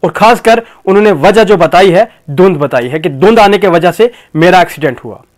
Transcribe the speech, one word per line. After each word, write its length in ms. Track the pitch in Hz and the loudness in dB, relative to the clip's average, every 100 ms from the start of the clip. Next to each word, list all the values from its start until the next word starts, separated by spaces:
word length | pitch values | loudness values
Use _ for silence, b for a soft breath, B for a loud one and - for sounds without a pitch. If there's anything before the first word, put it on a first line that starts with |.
और 80 | 180 | -6
खासकर 500 | - 214 233 226 233 226 B - | 0 2 2 2 0 -2 B -2
उन्होंने 260 | 196 214 | 0 0
वजह 300 | 175 160 208 | 2 2 2
जो 140 | 214 196 | 0 0
बताई 340 | 165 175 196 | 0 2 2
है, 180 | 170 226 b - | 2 -2 b -12
धुंध 260 | 139 190 160 | 0 0 0
बताई 300 | 143 131 123 | -4 -4 -6
है 120 | 156 | -6
कि 100 | 160 | -8
धुंध 280 | 135 185 226 | -2 0 2
आने 180 | 202 202 | 2 2
की 100 | 190 | 0
वजह 220 | 170 175 | 0 -2
से 200 | 165 233 B B 156 | 0 -2 B B -2
मेरा 260 | 165 180 | 2 2
एक्सीडेंट 380 | 175 - 143 120 | 0 -4 -8 -8
हुआ। 220 | 120 98 _ | -16 -20 _